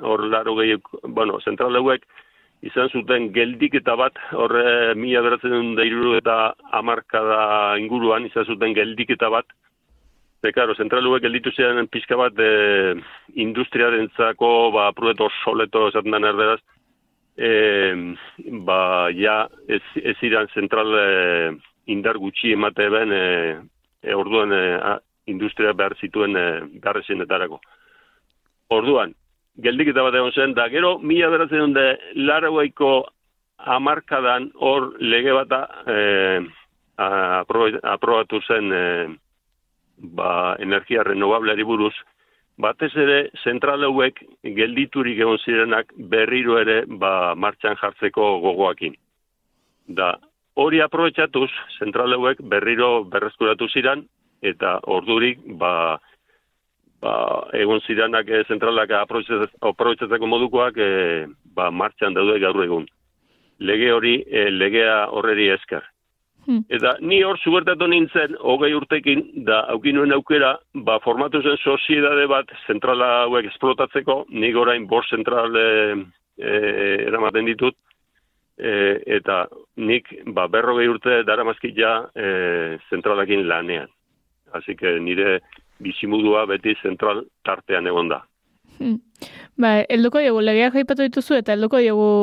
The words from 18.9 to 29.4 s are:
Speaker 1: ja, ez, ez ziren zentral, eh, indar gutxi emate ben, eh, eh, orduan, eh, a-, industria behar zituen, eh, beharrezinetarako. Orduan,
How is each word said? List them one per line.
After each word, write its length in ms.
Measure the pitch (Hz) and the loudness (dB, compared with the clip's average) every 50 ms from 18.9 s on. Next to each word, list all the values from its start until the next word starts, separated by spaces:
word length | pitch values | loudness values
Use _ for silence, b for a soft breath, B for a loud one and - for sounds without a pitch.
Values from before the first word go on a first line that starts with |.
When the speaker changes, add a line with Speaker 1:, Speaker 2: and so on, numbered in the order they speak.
| 92 90 90 87 | 2 2 0 0
Speaker 1:
ja, 360 | 87 87 101 107 107 107 110 - - - - - | -2 0 0 0 2 0 -2 -4 -8 -18 -8 -4
ez, 140 | 113 101 - - - | -4 -4 -4 -6 -10
ez 200 | 160 - 127 107 - | -6 -4 -4 -4 -4
ziren 280 | - 120 107 110 107 101 - | -2 0 0 0 0 -2 -4
zentral, 420 | 110 98 98 - 110 110 107 107 | -4 -4 -2 0 0 0 2 2
eh, 560 | 107 101 98 98 92 90 87 87 85 82 82 80 73 _ _ _ _ _ | 2 2 2 2 2 2 2 2 0 0 -2 -4 -8 _ _ _ _ _
indar 320 | - 107 101 98 110 113 110 | -6 -6 -2 -2 -2 -2 -2
gutxi 360 | 95 98 - - - 117 107 | -6 -8 -6 -4 -2 0 0
emate 360 | 101 107 104 101 - 104 104 | 2 0 -2 0 0 0 2
ben, 220 | 104 110 113 110 | 2 0 0 0
eh, 480 | 101 98 92 90 90 87 82 82 78 80 - - _ _ _ _ _ _ | 0 0 0 0 0 0 0 -2 -4 -6 -12 -20 _ _ _ _ _ _
eh, 140 | - - 104 | -6 -4 -2
orduan, 380 | 98 95 98 107 110 107 104 98 | -2 -2 0 0 0 2 2 0
eh, 240 | 95 92 90 90 87 | 0 0 0 0 -2
a-, 220 | - 101 101 - - _ _ _ _ | -2 -2 -4 -4 -6 _ _ _ _
industria 480 | - 101 95 107 107 - - 110 104 104 | -10 -8 -6 -6 -6 -4 0 0 0 2
behar 220 | 92 98 98 101 - | 0 -2 -4 -4 -6
zituen, 360 | - 95 - 107 104 101 101 | -12 -8 -4 -2 -2 0 0
eh, 260 | 92 90 87 82 82 80 73 76 98 - | -2 -2 -2 -4 -4 -8 -12 -18 -8 -6
beharrezinetarako. 760 | 98 101 104 - - 101 92 90 87 92 92 92 85 80 - b b b b b b b b b b b b b b _ _ _ _ _ _ _ _ | -4 -4 -4 -4 -6 -6 -6 -4 -4 -2 -2 -2 -4 -8 -14 b b b b b b b b b b b b b b _ _ _ _ _ _ _ _
Orduan, 440 | 113 110 110 131 143 123 104 82 - _ _ _ _ _ | 0 0 2 4 2 2 2 0 -4 _ _ _ _ _